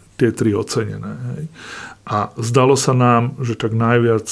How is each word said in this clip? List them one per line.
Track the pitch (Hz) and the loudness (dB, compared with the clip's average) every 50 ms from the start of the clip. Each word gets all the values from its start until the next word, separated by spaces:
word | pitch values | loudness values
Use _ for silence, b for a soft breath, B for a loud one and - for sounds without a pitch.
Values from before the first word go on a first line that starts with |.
| - - _ | -20 -14 _
tie | - 131 117 | 0 0 0
tri | 107 - 117 110 104 | 2 2 0 0 0
ocenené, | 101 101 - - 123 110 104 101 104 107 104 107 123 123 120 - | 0 -2 -4 -4 -4 -4 -4 -6 -10 -10 -10 -10 -10 -10 -10 -8
hej. | - 156 160 B B B B B B B B B B - - | -8 -10 -12 B B B B B B B B B B -10 -6
A | 110 104 104 - - - | -4 -4 -4 -4 -6 -8
zdalo | 113 113 120 131 127 127 139 127 | -4 0 2 4 4 4 4 4
sa | - - 131 | 2 2 2
nám, | 127 123 123 120 117 120 123 - - 135 | 4 4 4 4 4 2 0 -4 -4 -4
že | 117 113 - | -4 -4 -2
tak | - 110 110 | -2 -2 0
najviac | 113 117 113 120 120 117 117 113 110 107 - | 0 2 2 4 4 4 4 2 0 0 -4